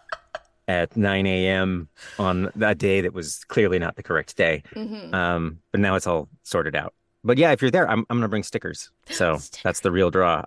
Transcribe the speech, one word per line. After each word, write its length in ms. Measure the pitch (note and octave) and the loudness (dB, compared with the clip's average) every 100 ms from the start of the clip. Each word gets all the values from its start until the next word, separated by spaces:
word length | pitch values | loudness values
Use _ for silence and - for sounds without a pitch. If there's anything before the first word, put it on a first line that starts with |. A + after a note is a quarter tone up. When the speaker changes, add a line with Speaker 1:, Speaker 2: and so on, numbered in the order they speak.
| - - _ | -14 -16 _
Speaker 1:
<laughs> 420 | - _ _ - | -20 _ _ -4
Speaker 2:
at 280 | F2+ E2+ - | -2 -2 0
nine 300 | G2 G2 F#2+ | 2 2 2
A 220 | F#2 F#2 | 2 2
M 420 | F#2+ F#2+ F#2 E2 _ - - | 2 0 -2 -6 _ -18 -2
on 320 | F#2+ F2+ F#2+ G#2 | 0 0 -2 0
a 140 | G#2+ F2 | 0 2
day 260 | G2+ G2 | 2 2
that 120 | F2+ | 0
was 300 | F2+ D#2 - - | -4 -10 -10 -4
clearly 340 | - G#2 F2+ | 0 2 2
not 160 | E2+ - | -2 -6
the 60 | |
correct 340 | - E2 - - | -4 -4 -2 0
day. 260 | E2+ D2+ - A3 | 2 2 -6 -12
Speaker 1:
Mm-hmm. 380 | A3 G#3+ A#2+ | -12 -12 -6
Speaker 2:
Um, 460 | F#2 F2 F2 E2 E2 _ | -2 0 0 -2 -8 _
but 100 | G2 | 0
now 140 | G2+ F#2+ | 2 2
it's 120 | F#2 | 0
all 220 | E2+ C#2 - | -2 -4 -16
sorted 320 | - F2+ D#2 D2 | -4 -4 -2 -4
out. 180 | E2 _ _ _ | -6 _ _ _
But 140 | A2 B2+ | 0 4
yeah, 140 | E3+ | 4
if 100 | C3+ | 4
you're 80 | C3 | 2
there, 180 | F3+ D3+ | 2 2
I'm, 120 | F#2 A2+ | 0 0
I'm 80 | A#2+ | -2
gonna 120 | A2+ | 0
bring 120 | G#2 | -2
stickers. 480 | - - E2 E2 - _ - | -4 -8 -8 -12 -16 _ -12
So 280 | - F2+ D2+ | 0 0 0
Speaker 1:
Stickers. 240 | D2 - | -6 -6
Speaker 2:
that's 160 | F#2 - | -4 0
the 100 | G2 | 0
real 180 | F2 F2+ | 2 2
draw. 340 | F#2 F2+ D#2 | 4 4 2